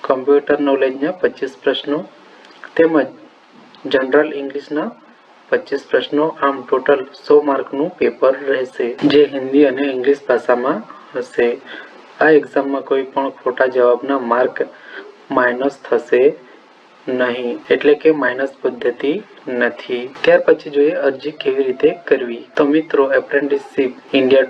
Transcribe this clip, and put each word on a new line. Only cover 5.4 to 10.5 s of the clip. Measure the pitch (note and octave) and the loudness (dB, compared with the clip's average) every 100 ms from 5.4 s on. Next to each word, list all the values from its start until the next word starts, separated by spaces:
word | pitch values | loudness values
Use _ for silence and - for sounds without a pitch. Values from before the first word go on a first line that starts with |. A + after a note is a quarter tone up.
| _ | _
પચીસ | D#3+ - C#3 - | -4 -4 -10 -2
પ્રશ્નો. | C3 - D3 D#3+ - C#3 | -4 -2 -2 -2 -2 -4
આમ | C3+ | -4
ટોટલ | A#2+ C3 C3 C#3 C3 - - | -4 -2 0 0 -2 -16 4
સો | D3 D3 | 4 4
માર્કનું | C3+ - C3+ E3 - | -4 -4 -4 -6 -2
પેપર | B2 - C3 C#3 C#3 | -2 2 0 0 -2
રહેશે, | C3+ B2 - A#2+ B2 C#3+ | -4 -4 -4 -6 0 2
જે | C#3+ C#3+ C#3 | 4 4 0
હિન્દી | C3 C#3 C#3+ | 0 4 4
અને | B2+ C#3+ | 2 -4
ઇંગ્લિશ | B2+ B2+ C#3 - | 0 0 0 0
ભાષામાં | A#2 - | -2 2